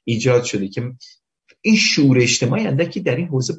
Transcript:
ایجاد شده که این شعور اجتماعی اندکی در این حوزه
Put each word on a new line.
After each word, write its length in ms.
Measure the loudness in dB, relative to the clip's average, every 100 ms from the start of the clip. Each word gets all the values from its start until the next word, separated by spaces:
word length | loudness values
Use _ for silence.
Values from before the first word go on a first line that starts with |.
ایجاد 400 | -6 -2 2 2
شده 240 | 0 -4 -6
که 240 | -6 -10 -12 -20 _ _ _ _ _
این 160 | 2 2
شعور 420 | 2 2 4 4
اجتماعی 480 | 2 0 0 -2 -2
اندکی 340 | -2 -2 -4
در 160 | -4 -4
این 100 | -4
حوزه 280 | -4 -4